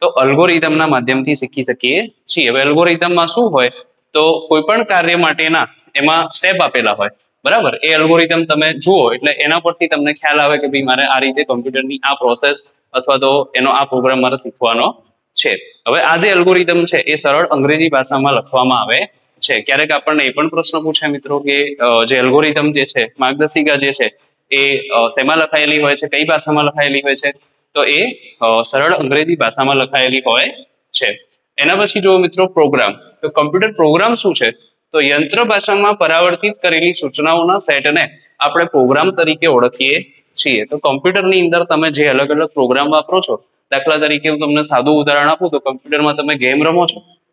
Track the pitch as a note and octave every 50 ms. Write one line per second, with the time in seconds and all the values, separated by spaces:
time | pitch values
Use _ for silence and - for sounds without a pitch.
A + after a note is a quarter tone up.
0 | E3+ F3+ E3+ B2+ C3 C3+ C#3 D3 F3 F3+ E3+ E3 D#3 D#3+ D#3 D#3 D#3+ D#3 C#3+ B2+
1 | A#2+ A#2+ C3 C3 C3 C#3 D3 C3+ - B2 - C3+ B2+ B2+ A#2+ B2+ - B2 C#3 F3+
2 | A3+ A3 - _ _ - - E3+ D3 A#2+ A#2 C3+ C3+ C#3+ D3 D#3 F3 F3 E3+ E3
3 | E3+ F3 F3 F3 E3+ E3 E3 A#3+ A#3+ A3 D#3+ C3+ B2 B2 - - - _ _ _
4 | _ _ - D#3 D#3 D#3+ D#3+ E3 - - D#3+ D#3 D3+ F3+ G#3+ A3+ A#3 A3 G3 F3+
5 | E3 E3 E3+ E3+ E3+ D#3 D3 - D#3+ D#3 D#3+ D#3+ C3 - - _ _ _ - C#3+
6 | C#3 D#3 D#3+ E3 - - - - - F#3 F#3+ F3+ E3 C3+ - B2+ A2+ G#2+ G2+ G2+
7 | G2+ G#2 - _ _ _ _ _ - C3+ F#3 A#3 - - - - - D#3 D#3+ D#3
8 | D#3 D#3+ E3 E3 E3+ D#3+ E3+ E3 E3 D#3+ D#3 D3+ D#3 D#3 D#3+ - - F3 G3 F3+
9 | C3 A#2 A2+ B2+ C3 D3 C#3+ - D3 D3 D#3+ F3 E3+ E3+ E3+ - E3+ D#3 D#3 D3
10 | C#3+ D3 D3 - - D3+ D3 D3+ D3 C#3+ D3+ C#3+ D3 C#3 C3 C#3 C3+ B2+ B2+ B2+
11 | C#3 C3+ C3+ C3 C3+ C3+ C3 C#3+ D3+ - B2+ A#2+ A#2+ C3+ B2+ C3+ C3 C3 C#3 C3+
12 | C3 C3+ C#3 - B2+ B2 A#2+ A#2+ - C#3+ C#3+ - - - _ _ _ _ - B2+
13 | B2+ - C#3 C3 C3+ C3+ C#3 C#3+ C3+ - - B2+ B2+ C#3 - C3+ C#3 C3+ C3 B2+
14 | B2 C3 C3 C3 B2+ B2+ C3 C3 - A#2+ - _ A#2+ A#2 A2+ A#2 C3 D#3+ - -
15 | _ _ _ _ _ _ - - - C#3+ G2+ F#2 - - - _ _ A2+ B2+ E3
16 | - D3+ E3 E3+ F3 G#3+ G3 F3+ F3+ F#3 F#3 F3+ F3+ E3 E3+ F3 E3+ E3+ - D3
17 | - - D3+ D3+ - D3 C#3 D3+ F3 - D#3 C#3+ C3+ C#3+ D3+ D#3 E3 E3 C#3+ C3
18 | C3 C3 C#3 C3+ C3+ C#3+ C#3 A#2 - - - B2+ B2+ C3 B2+ A#2+ G#2+ G#2 A#2 D3
19 | G3 - _ _ _ _ _ _ - - C#3 A2 G#2+ - C3+ C#3 D#3 D3+ D#3 D3
20 | - D#3 D3+ D3+ C#3+ C3 - D3 D3+ D#3+ D#3+ D#3+ E3 - - D#3+ D#3 D#3 D#3 D#3
21 | D#3 D3+ C#3+ C#3 - C#3+ C#3+ C#3+ C#3+ C#3+ C#3+ C#3+ C#3+ C#3+ C#3+ C#3+ A#2+ A#2+ A#2 A#2
22 | A#2 A2+ C3+ B2+ B2 C3 B2+ D3 D3+ D#3 D3 D3+ D3 D3+ D3 C#3+ C3+ C3+ - C3+
23 | A2+ A2+ - - C3 B2+ C3+ C#3+ D3+ D3+ - E3 D3+ D3+ D3 C#3 C#3 C#3 C3+ -
24 | B2 G#2+ - _ _ _ _ _ _ _ C#3 C#3 C#3 C#3 C#3 C3+ - - G#2+ A#2
25 | A#2 A#2 - C#3 C3 C#3 D#3 D#3+ D#3 D3+ - D#3 D3 D3 D3+ D3+ D3+ C#3+ C#3+ C#3+
26 | D#3 C#3+ C#3+ C#3+ D#3 D#3 D#3+ D3 D3 D#3 D3+ D3+ D3 D3 D3 D3+ C#3+ C#3+ C#3 C#3
27 | C#3 C#3+ C3+ C3 - C#3+ C#3 _ _ _ _ _ _ _ - D3 C#3+ - C#3+ D3+
28 | G3+ B3+ A3+ - - - - _ A#2+ A2+ A2+ A2+ A#2 - - C3+ C#3+ D#3+ F#3 -
29 | D#3 C3 C#3 D3 D#3 D#3+ E3+ D#3 C3 A2+ A2 C#3 C3+ C3+ C#3 C3+ C3 B2+ C#3+ C#3
30 | B2+ B2+ C3 C3 B2+ A#2+ A2+ B2 D#3+ A#3+ - - - _ _ _ _ _ - -
31 | C3 G#2+ G#2 - - _ _ _ _ _ _ - C#3+ D#3 F3+ F#3+ G#3 G#3 - G#3+
32 | F#3 G3 F#3+ F#3 F#3 E3+ F3 F#3 F#3 F#3 F#3 E3+ D#3 C#3 C#3+ C3 A2+ G2+ G2+ -
33 | - - - _ - D3+ - - D3 D3+ - F#3 G#3 A3 G#3+ F3 E3 D3+ D3+ E3+
34 | G3 A3+ A#3 A#3 - G3 D3+ - B2 A2+ A2+ - _ _ _ _ _ _ - D#3
35 | C#3+ C#3 C#3+ D3 D#3+ D3 - A#3 A#3+ G#3+ G#3+ G3+ G3+ - G3 G3+ G3+ G#3 G#3 G#3
36 | F3 D#3 D#3+ E3 F3 F3+ F3 F3 - G#3 G#3 - - F3+ D#3+ D#3+ E3 F3 F3+ -
37 | D#3 C#3 - - D3 D#3+ E3 E3+ E3+ F3 F#3 G3+ G3 - D3 C#3 C3+ D3 D3 D3
38 | C#3+ - - - _ _ _ - C#3 D3 C#3+ E3+ E3+ E3+ - D3 C3 B2+ C3+ D3
39 | E3 F#3+ F#3+ F3+ E3 D#3+ D#3 D3+ - E3 C#3+ B2 A#2+ B2 B2 - C3 C3+ C#3+ E3+
40 | F#3+ - _ _ _ _ _ - - D3 B2+ G#2+ G#2+ - D3 D3 - D3 C3+ C#3
41 | C3+ F#3 F#3 G3+ F#3+ F#3 F#3+ F#3 F3 E3+ E3 F3 E3+ F3 E3 D3+ D#3+ D#3+ D3 C#3
42 | D3+ D3 C3 B2+ A2 - D3 D3+ D#3+ D#3 - D3 C3 A#2+ B2+ C3+ C#3+ D3 D#3 D#3
43 | D3 - F3 F#3 F3 - A#2 G#2 _ _ _ _ _ _ C#3 C#3 C3+ D#3 D#3 D3+
44 | D3+ D3+ D3+ C#3+ D3 D#3 D3+ D3 D3+ D3 D3 D3+ D3+ D3 D3 B2+ B2+ D3 D3+ D3+
45 | C#3+ D3 C#3+ D3 C#3+ D3 D#3+ D#3+ F3+ E3+ D3+ C#3 - C3+ C3 B2+ - D3 D3+ D3
46 | D3+ D3+ C#3+ D3 D3 D3 D3+ C#3 B2 B2+ C3+ D3 D3+ D#3+ D#3+ F3 F3 E3 - G#2+
47 | - _ _ _ _ _